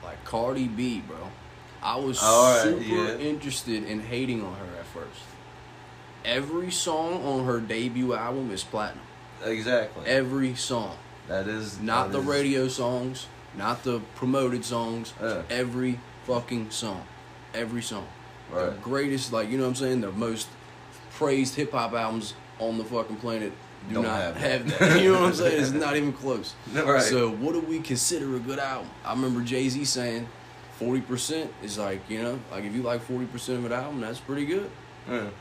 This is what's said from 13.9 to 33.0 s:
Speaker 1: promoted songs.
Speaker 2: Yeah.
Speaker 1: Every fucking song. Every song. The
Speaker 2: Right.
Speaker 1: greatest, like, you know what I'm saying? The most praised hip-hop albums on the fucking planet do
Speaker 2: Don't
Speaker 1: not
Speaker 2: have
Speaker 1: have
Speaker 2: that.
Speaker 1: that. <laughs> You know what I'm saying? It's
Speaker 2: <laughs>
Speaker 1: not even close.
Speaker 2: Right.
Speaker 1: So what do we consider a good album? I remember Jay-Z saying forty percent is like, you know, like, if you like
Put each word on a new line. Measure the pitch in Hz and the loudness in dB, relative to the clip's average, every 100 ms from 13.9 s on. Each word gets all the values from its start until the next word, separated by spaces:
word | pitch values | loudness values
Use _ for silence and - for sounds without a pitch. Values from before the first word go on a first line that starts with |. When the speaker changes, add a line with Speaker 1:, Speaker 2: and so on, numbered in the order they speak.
| 117 104 - | -2 -4 -4
Speaker 1:
promoted | 127 135 131 123 - | 2 4 2 0 -2
songs. | 117 117 117 113 - | -2 0 -4 -6 -6
Speaker 2:
Yeah. | 110 104 - | -4 -2 -2
Speaker 1:
Every | 123 123 123 127 123 - - - | -2 -2 0 0 -2 -6 -14 0
fucking | 123 120 120 107 | 0 0 -4 -4
song. | - 113 92 80 - - - - | -4 -4 -6 -10 -16 -18 -18 -8
Every | 113 117 120 | -4 -2 -4
song. | 113 107 87 - - - - | -4 -6 -8 -14 -18 -18 -6
The | 87 90 | -2 0
Speaker 2:
Right. | 101 | -2
Speaker 1:
greatest, | 110 135 143 135 123 | -2 0 2 0 0
like, | 117 107 | 0 0
you | 131 | 2
know | |
what | 127 | 2
I'm | 127 | 2
saying? | 131 127 | 2 2
The | 101 | 0
most | 95 117 113 - - - - - - - | -2 -2 -2 -6 -12 -18 -18 -18 -18 -16
praised | - 151 135 131 - | 0 2 4 2 0
hip-hop | 147 127 117 | 0 0 0
albums | 117 113 113 104 - - - | 2 0 -2 -4 -10 -16 -4
on | 113 113 | -2 0
the | |
fucking | 110 120 113 107 | -2 -2 -2 -4
planet | 120 110 107 - - - - | -2 -2 -2 -6 -16 -14 -4
do | 110 | 0
Speaker 2:
Don't | |
Speaker 1:
not | 113 107 | 2 2
Speaker 2:
have | 87 82 | -2 0
Speaker 1:
have | 139 131 127 | 0 2 0
Speaker 2:
that. | 170 | 4
Speaker 1:
that. | 185 170 | 8 10
<laughs> | |
You | 190 | 10
know | 190 | 8
what | 180 | 6
I'm | 175 | 6
saying? | 175 156 | 4 6
It's | 135 | 4
Speaker 2:
<laughs> | 143 151 | 2 2
Speaker 1:
not | 147 | 2
even | 147 | 0
close. | 131 131 120 92 - - | 0 -2 -2 -4 -12 -6
Speaker 2:
Right. | 123 156 139 | 0 6 6
Speaker 1:
So | 127 131 113 | 6 6 4
what | 107 139 | 2 0
do | 165 | 0
we | 160 160 | 0 -2
consider | 156 123 - 170 139 127 | 0 0 2 2 0 -2
a | |
good | 120 139 | -2 -2
album? | 135 131 - - - | -2 -4 -6 -8 -4
I | |
remember | 113 131 120 | 0 2 2
Jay-Z | 120 127 135 127 139 | 0 2 2 2 0
saying | 127 120 117 117 - - - - - | 0 0 -2 -6 -12 -18 -18 -18 -4
forty | 120 131 | 0 0
percent | 120 123 - 160 156 - | 0 -2 -2 -2 -4 -8
is | 101 104 | -8 -4
like, | 101 95 - | -2 -4 -4
you | 110 | -4
know, | 117 127 117 | -2 -4 -6
like, | 95 101 | -8 -4
if | |
you | 113 | -2
like | 120 120 | 0 -2